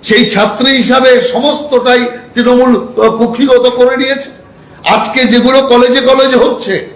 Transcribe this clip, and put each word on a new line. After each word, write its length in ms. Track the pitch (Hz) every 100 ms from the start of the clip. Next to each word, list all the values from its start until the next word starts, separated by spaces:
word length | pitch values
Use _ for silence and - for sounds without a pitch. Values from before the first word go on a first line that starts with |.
সেই 280 | - 220 220
ছাত্রী 400 | 190 214 - 262
হিসাবে 400 | 269 - 247 254 247 -
সমস্তটাই 680 | 247 285 294 - 254 254 247 240 - -
তৃণমূল, 380 | - 240 247 254 226
আহ, 340 | - - 220 220
কুক্ষিগত 460 | 233 226 277 247 247 240
করে 180 | 247 254
নিয়েছে। 340 | 254 269 - - - - - - -
আজকে 320 | 214 220 -
যেগুলো 340 | 247 240 254 262
কলেজে 380 | 262 240 247 254
কলেজে 360 | 240 269 269 247
হচ্ছে 380 | 175 240 202 180 -